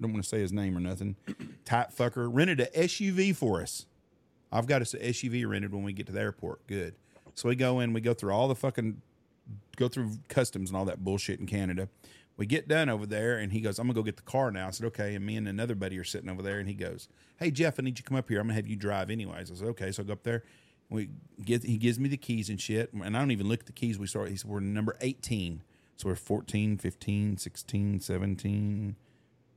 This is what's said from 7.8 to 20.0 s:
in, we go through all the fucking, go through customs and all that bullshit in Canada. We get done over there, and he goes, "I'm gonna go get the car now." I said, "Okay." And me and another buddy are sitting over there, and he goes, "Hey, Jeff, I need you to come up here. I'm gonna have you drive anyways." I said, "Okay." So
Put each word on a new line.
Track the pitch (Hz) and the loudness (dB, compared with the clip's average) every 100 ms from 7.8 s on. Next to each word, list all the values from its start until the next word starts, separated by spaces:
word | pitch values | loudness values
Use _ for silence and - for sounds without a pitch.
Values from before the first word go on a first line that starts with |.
in, | 120 | 2
we | 113 | 2
go | 117 | 2
through | 117 101 | 2 2
all | 101 135 | 4 4
the | |
fucking, | 131 135 123 110 107 - _ _ _ - 104 - - | 2 0 0 -2 -4 -12 _ _ _ -16 -16 -12 0
go | 123 | 0
through | 135 113 110 - | 2 -2 -4 -2
customs | - - 95 95 | 2 2 0 -2
and | 95 | 0
all | 95 | 0
that | 90 | 0
bullshit | 95 98 - 95 | 0 0 -2 -4
in | 95 | -2
Canada. | 101 95 90 95 - - - - - | 0 0 -2 -4 -10 -20 -20 -16 -6
We | 107 | 0
get | 151 143 | 0 2
done | 156 147 | 2 4
over | 110 | 0
there, | 104 107 113 117 | 0 0 2 2
and | 101 | 0
he | 107 | 0
goes, | 110 98 | 0 0
"I'm | 123 | 0
gonna | |
go | 113 | 2
get | 107 98 | 0 -4
the | |
car | - 131 131 | -2 0 2
now." | 98 92 | 0 -4
I | |
said, | 92 113 | -4 -4
"Okay." | 110 101 | -2 -2
And | 101 101 | -2 -2
me | 107 | -2
and | 104 | -2
another | 98 120 | -2 -2
buddy | 104 95 92 | -2 -2 -4
are | |
sitting | 85 90 90 | -6 -6 -6
over | 92 | -4
there, | 98 101 | -4 -2
and | 98 | -4
he | |
goes, | 101 87 85 - _ - - | -6 -6 -8 -14 _ -20 -4
"Hey, | 170 | -2
Jeff, | 135 165 135 | 2 2 2
I | |
need | 131 | -2
you | 120 | -4
to | |
come | - 131 | -2 -2
up | - | 0
here. | 101 | 0
I'm | 110 | 2
gonna | |
have | 110 107 | 0 -2
you | 104 | -2
drive | 101 98 95 | -2 0 -2
anyways." | 113 95 85 90 | -4 -6 -8 -10
I | |
said, | 90 107 | -6 -6
"Okay." | 113 95 | -4 -4
So | 95 | -4